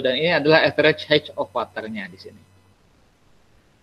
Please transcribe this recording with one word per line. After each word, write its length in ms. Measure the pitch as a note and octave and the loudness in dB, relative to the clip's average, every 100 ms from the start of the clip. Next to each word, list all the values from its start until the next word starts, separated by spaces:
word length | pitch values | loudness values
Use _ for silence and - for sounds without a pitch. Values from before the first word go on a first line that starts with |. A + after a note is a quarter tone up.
dan 80 | B2+ B2+ | 0 0
ini 80 | E3 | 0
adalah 320 | D#3 D3 D#3 | 0 4 4
average 480 | B2+ - D3+ D3+ - | 4 2 2 2 0
height 240 | D3 - - | 0 -2 -10
of 80 | B2+ A#2+ | -6 -6
water-nya 480 | A2 A2 A2 G#2+ | -8 -10 -12 -12
di 160 | F#2+ F#2 | -14 -16
sini. 220 | - G2+ _ _ _ _ _ _ _ _ _ _ _ _ _ _ | -20 -20 _ _ _ _ _ _ _ _ _ _ _ _ _ _